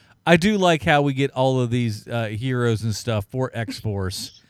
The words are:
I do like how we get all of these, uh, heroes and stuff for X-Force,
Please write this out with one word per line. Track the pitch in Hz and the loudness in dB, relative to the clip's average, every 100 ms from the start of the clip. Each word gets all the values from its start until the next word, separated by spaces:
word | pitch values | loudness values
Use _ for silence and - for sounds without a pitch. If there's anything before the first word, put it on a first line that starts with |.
| _ _ 165 | _ _ 2
I | 175 | 4
do | 196 208 | 4 2
like | 180 160 | 2 2
how | 170 147 | 4 2
we | 143 | 2
get | 135 139 | 0 -2
all | 127 131 131 | 0 0 2
of | 120 | 0
these, | 123 117 104 - | 0 0 -4 -6
uh, | 117 110 | -6 -4
heroes | 107 131 123 120 110 | -6 -4 0 0 0
and | 113 101 | -2 -4
stuff | - 107 - | -2 -4 -4
for | 127 131 | -6 -4
X-Force, | 113 113 - 110 98 92 107 113 - | -4 -8 -6 -6 -4 -4 -6 -12 -16